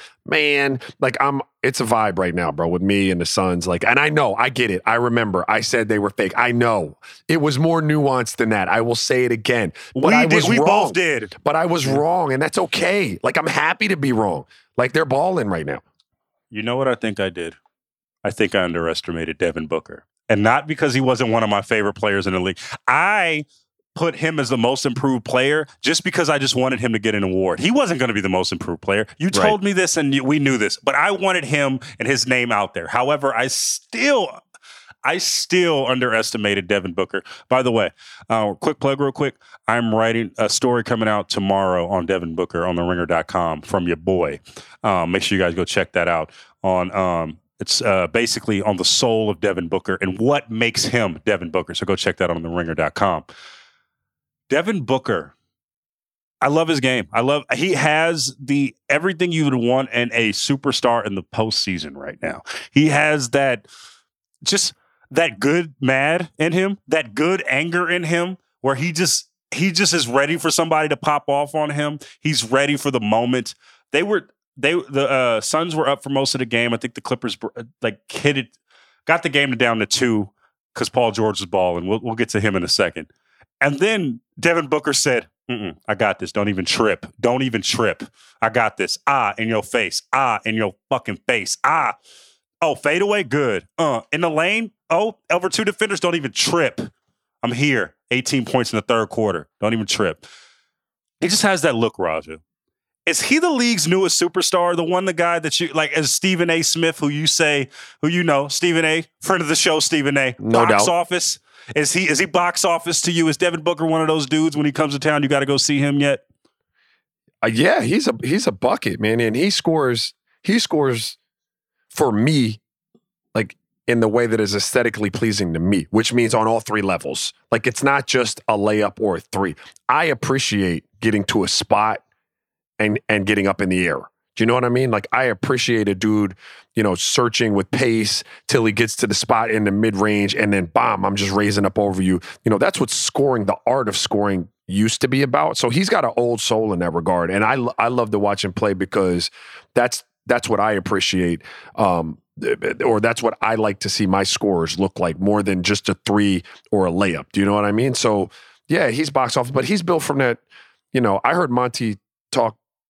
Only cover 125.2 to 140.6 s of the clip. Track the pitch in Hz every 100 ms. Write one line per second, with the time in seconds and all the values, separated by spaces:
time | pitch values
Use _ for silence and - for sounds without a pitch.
125.2 | 113 101 90 82 87 98 78 107 113 120
126.2 | 113 117 110 113 107 107 98 87 73 65
127.2 | - - _ 113 123 - 139 139 131 131
128.2 | 113 - - 107 104 107 104 - 110 85
129.2 | - 95 95 76 - _ - 139 165 123
130.2 | - 123 - 104 92 82 - _ 113 107
131.2 | 95 110 87 - - 104 110 101 _ _
132.2 | _ _ _ _ _ - 107 101 - 107
133.2 | 98 101 98 95 95 92 87 69 - _
134.2 | _ - 113 123 123 123 131 107 - 120
135.2 | 131 101 - 127 - 113 101 95 107 107
136.2 | 101 92 - - _ - 107 90 - -
137.2 | 120 - 117 101 95 - 131 113 110 -
138.2 | - - - 131 110 104 113 - 110 101
139.2 | - 117 113 110 104 101 110 98 107 104
140.2 | 101 - 104 98